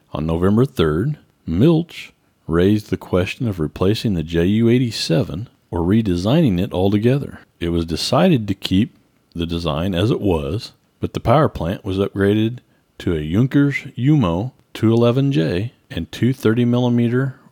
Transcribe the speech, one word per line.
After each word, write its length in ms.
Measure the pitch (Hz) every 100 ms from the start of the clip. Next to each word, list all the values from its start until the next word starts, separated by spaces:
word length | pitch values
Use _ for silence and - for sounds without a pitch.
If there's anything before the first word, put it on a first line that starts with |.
| _
On 120 | - 80
November 400 | 82 92 107 131
third, 540 | - 80 78 131 151 _ _ -
Milch 680 | 82 147 160 170 - - _ _ _ -
raised 420 | 80 92 107 -
the 80 | 95
question 500 | - 92 92 - 120
of 120 | 90
replacing 540 | 76 - 92 113 120
the 100 | 90
J 220 | 78 85 87
U 240 | 107 117
eighty-seven 800 | 123 123 - - 165 104 73 120 _ _
or 80 | 87
redesigning 840 | 85 110 110 87 95 151 147 87
it 100 | 98
altogether. 680 | 78 98 104 113 139 - - - -
It 100 | 85
was 160 | 85 82
decided 640 | 80 - 131 185 147 104
to 60 | 101
keep 400 | - 143 - _ _ _ _
the 140 | 82 85
design 460 | 85 82 73 92 87
as 140 | 107
it 100 | -
was, 520 | 104 82 71 101 - - _ _
but 140 | -
the 60 | -
power 300 | - 131 131
plant 340 | - 85 92
was 140 | 101 95
upgraded 600 | 101 98 98 107 110 123 - _ _ -
to 160 | - 82
a 80 |
Junkers 520 | 76 92 131 147 143 135 139 -
Umo 540 | 127 151 98 85 123 - _
two 200 | - 110
eleven 380 | 117 120 123 139
J, 420 | 143 160 90 117 - -
and 200 | - 85
two 220 | - 117
thirty 320 | 131 107 113 120
millimeter 760 | 120 123 120 120 123 135 131 _